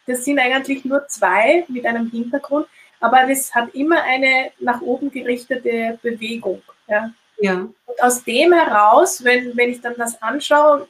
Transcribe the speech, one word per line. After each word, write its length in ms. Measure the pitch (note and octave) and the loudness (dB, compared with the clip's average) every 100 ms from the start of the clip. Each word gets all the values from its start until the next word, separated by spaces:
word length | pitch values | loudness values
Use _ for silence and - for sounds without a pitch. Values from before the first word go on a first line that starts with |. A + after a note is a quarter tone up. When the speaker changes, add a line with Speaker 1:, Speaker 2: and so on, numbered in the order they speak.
| - | -8
Speaker 1:
das 180 | B3 | -6
sind 140 | C#4+ C#4+ | -2 0
eigentlich 460 | B3 C4 C4+ C4+ | 0 0 -4 -6
nur 220 | B3+ C#4 C#4+ | -2 -4 -4
zwei 560 | - F#3 F#3+ A#3 E4+ E4+ | -2 0 4 4 2 0
mit 180 | B3 A#3 | -6 -4
einem 240 | A#3 A3+ | -4 -4
Hintergrund, 560 | A#3 A#3+ C#4 - C#4+ D#4+ _ _ _ | -6 -6 -6 -4 -4 -4 _ _ _
aber 240 | A#3 B3+ C4 | 2 4 4
das 280 | C4+ - | 0 -2
hat 200 | A#3 A#3 | -4 -4
immer 280 | C4 D4 E4 | -2 0 0
eine 480 | - C4 C4+ C4 C4 - | 0 0 2 0 -2 -6
nach 200 | A#3+ A#3+ | -4 -4
oben 300 | A#3+ C4 C#4+ | -4 -4 -6
gerichtete 880 | C4 A#3+ B3 - B3 A#3+ A#3 A3+ A3+ | -6 -6 -6 -6 -6 -4 -4 -4 -6
Bewegung, 600 | A#3 A3+ A3 A#3 G#3+ F3+ _ _ - | -8 -6 -8 -8 -6 -8 _ _ -4
ja. 220 | G#3 A3+ - _ - | -4 -4 -12 _ -4
Speaker 2:
Ja. 140 | G3+ F#3 G#3+ _ - | -2 -2 -4 _ -14
Speaker 1:
Und 160 | - | 0
aus 200 | B3 A#3+ | 0 0
dem 300 | - A#3 E4+ | -2 2 4
heraus, 720 | E4+ D#4 G#3 G#3 B3 F#4 - | 4 4 4 6 6 4 0
wenn, 320 | B3 B3 B3+ A#3+ | 0 0 0 -2
wenn 140 | B3 | -2
ich 100 | B3 | -2
dann 140 | A#3+ A#3+ | -8 -6
das 240 | A#3 - | -8 -6
anschaue, 640 | A3 C4+ - D4 D4+ C#4+ | -6 -4 2 4 4 2